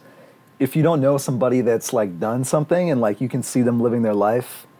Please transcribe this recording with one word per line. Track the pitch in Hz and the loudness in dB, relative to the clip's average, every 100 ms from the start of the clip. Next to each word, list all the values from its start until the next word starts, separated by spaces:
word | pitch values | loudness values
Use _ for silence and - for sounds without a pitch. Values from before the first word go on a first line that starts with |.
| - - - _ _ - | -20 -20 -20 _ _ -4
if | 135 160 | -2 2
you | |
don't | 165 160 | 2 2
know | 135 139 | 2 0
somebody | - 123 127 127 | -2 -2 0 2
that's, | 117 113 - | 2 0 0
like, | 123 101 85 | -2 -2 -4
done | 107 123 | -4 -4
something | 131 156 147 175 175 | -2 -2 0 0 0
and, | 127 | 0
like, | 110 104 | 0 0
you | 127 | -4
can | 135 | -4
see | - 131 | -2 0
them | 120 120 | 2 2
living | 117 120 | 2 2
their | 110 | 0
life | 104 104 120 123 - - - | 2 2 0 -4 -12 -20 -20